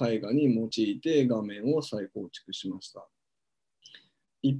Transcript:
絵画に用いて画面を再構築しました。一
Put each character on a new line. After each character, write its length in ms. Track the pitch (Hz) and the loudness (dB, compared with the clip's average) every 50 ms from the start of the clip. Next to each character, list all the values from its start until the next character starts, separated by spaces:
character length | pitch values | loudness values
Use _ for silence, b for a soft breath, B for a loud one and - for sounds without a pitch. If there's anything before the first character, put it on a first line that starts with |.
| 127 | 0
絵 140 | 117 113 107 | 0 0 0
画 120 | 101 101 123 | 0 0 2
に 220 | 147 147 135 113 | 4 4 4 4
用 120 | 113 113 | 2 0
い 340 | 110 - 113 110 104 101 - | -2 0 0 0 0 0 -2
て 260 | - 160 160 143 131 | 0 2 4 4 4
画 160 | 120 117 110 104 | 4 2 0 0
面 320 | 101 101 104 107 135 156 | -4 -6 -4 0 0 0
を 80 | 156 139 | 0 0
再 260 | - - 107 95 - | -2 -4 -6 -6 -6
構 200 | - 107 95 85 | -8 -10 -10 -10
築 220 | - - - - 95 | -12 -16 -14 -12 -12
し 160 | - - 95 | -8 -8 -8
ま 120 | 92 95 | -8 -8
し 120 | - - - | -12 -16 -18
た。 140 | 98 95 - _ _ _ _ _ _ _ _ _ _ _ _ _ _ b b b b b b b _ _ _ _ _ | -20 -20 -20 _ _ _ _ _ _ _ _ _ _ _ _ _ _ b b b b b b b _ _ _ _ _
一 160 | - 139 139 135 | 0 0 0 0